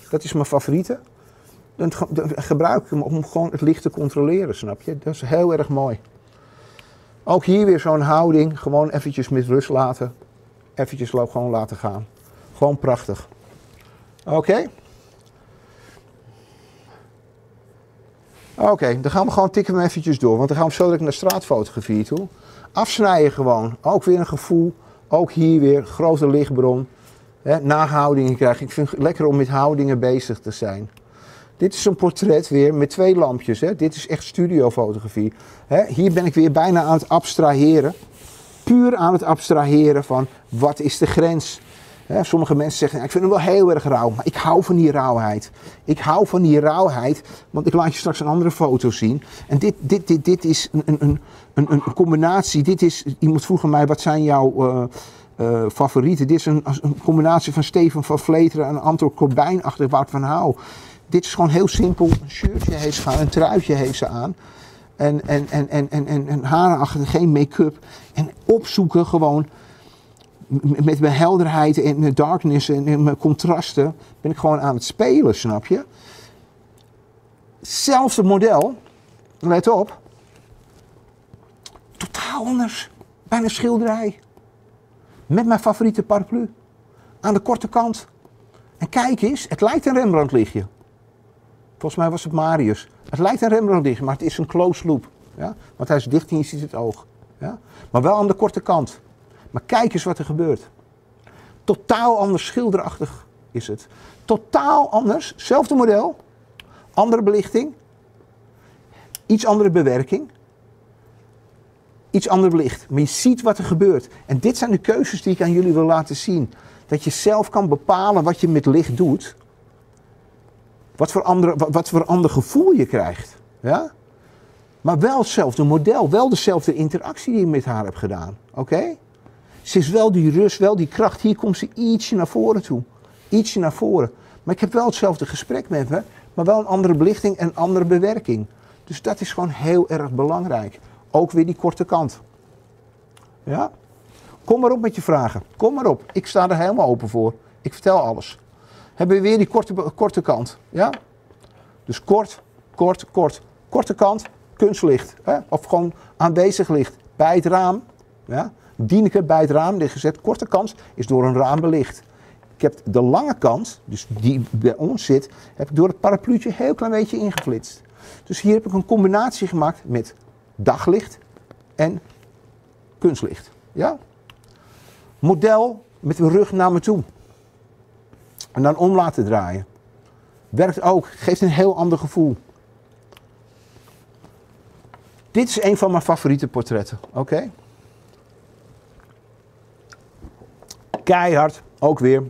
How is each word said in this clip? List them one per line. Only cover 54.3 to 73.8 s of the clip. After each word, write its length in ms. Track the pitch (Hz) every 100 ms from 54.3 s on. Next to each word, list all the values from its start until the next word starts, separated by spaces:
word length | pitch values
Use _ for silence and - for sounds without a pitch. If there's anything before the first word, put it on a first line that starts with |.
| 139 131 127 131
eh, 160 | 127 123 - - - - -
eh, 340 | 117 117 110
favorieten?" 560 | - 143 - 139 170 135
Dit 120 | 160
is 80 | -
een, 160 | 151 147 135
een 180 | 147 143
combinatie 500 | - 160 156 165 -
van 120 | 147
Stefan 400 | 147 185 165 160
van 140 | 143 151
Vleteren 480 | - 160 165 156 139
en 140 | 147
Anton 340 | 156 160 151
Corbijn, 480 | - 147 127 147 185
achter 260 | 139 - 135
waar 140 | 143
ik 60 | 139
van 140 | 143
hou. 340 | 135 160 180 190 - - - - -
Dit 180 | 175
is 100 | -
gewoon 160 | - 170
heel 180 | 165 196
simpel. 380 | - 180 175 170
Een 240 | 156 143
shirtje 440 | - 190 226 -
heeft 220 | 151 151 151
ze 120 | -
aan, 80 | 131
een 100 | 147
truitje 460 | - 156 180 -
heeft 240 | 139 131 127
ze 80 | 131
aan. 300 | 117 131 180 - - - - - -
En, 300 | 147 147 -
en, 200 | 147 143
en, 200 | 151 139
en, 220 | 147 139
en, 160 | 151 139
en, 220 | 147 135
en 160 | 147
haren 340 | 131 156 180 160
achter, 280 | 139 151 139
geen 260 | 160 170
make-up. 460 | 143 143 - 156 151 - - -
En 160 | - 156 - -
opzoeken 600 | 226 - - 175 170 170
gewoon 420 | 170 156 147 147 - - - - - _ _ _ _ -
m-, 380 | 139 143 147
met 160 | 151 147
mijn 120 | 151
helderheid 680 | 139 170 185 160 156 151 147
en 200 | 143 143
mijn 160 | 151
darkness 540 | 131 147 175 160 143 -
en, 180 | 143 143
en 160 | 147
mijn 140 | 147 135
contrasten 800 | 156 147 170 170 - -